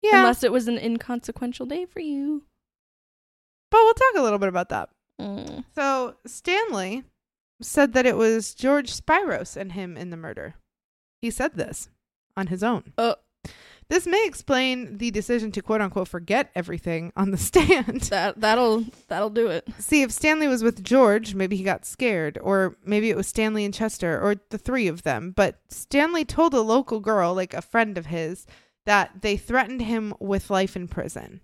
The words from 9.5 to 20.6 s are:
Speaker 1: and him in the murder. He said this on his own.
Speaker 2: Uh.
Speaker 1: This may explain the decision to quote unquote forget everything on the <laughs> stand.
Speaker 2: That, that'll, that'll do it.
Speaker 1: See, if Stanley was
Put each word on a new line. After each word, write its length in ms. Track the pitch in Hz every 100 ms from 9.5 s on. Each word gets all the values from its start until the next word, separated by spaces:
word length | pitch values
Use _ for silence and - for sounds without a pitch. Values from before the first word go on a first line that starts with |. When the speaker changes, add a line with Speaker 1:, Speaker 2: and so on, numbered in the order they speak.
| -
Speaker 1:
and 160 | 196
him 240 | 180 185 165
in 140 | 180
the 60 | 170
murder. 400 | 160 - 71 - _ _ _ _ _ _
He 80 | 233
said 240 | - 277
this 340 | 190 - - - _ _ _ _ -
on 120 | 190
his 140 | 185
own. 300 | 214 226 - -
Speaker 2:
Uh. 160 | 233 - _ _ - - - - _
Speaker 1:
This 180 | 339 359
may 200 | 370 440
explain 720 | 269 - 262 262 254 240 202
the 120 | 233
decision 420 | 208 208 240 220
to 80 | 208
quote 220 | - 220
unquote 260 | 202 202 185
forget 420 | 175 170 214 285
everything 580 | - 180 170 - 165 170
on 160 | - 196
the 60 | 196
<laughs> 120 | -
stand. 520 | 370 311 349 220 233
Speaker 2:
That, 380 | - 196 185 196
that'll, 460 | 214 226 247 220 226 - _
that'll 200 | 170 214
do 180 | 214 226
it. 200 | 165 - -
Speaker 1:
See, 220 | - 302
if 100 | 262
Stanley 380 | - 302 311 302
was 140 | 254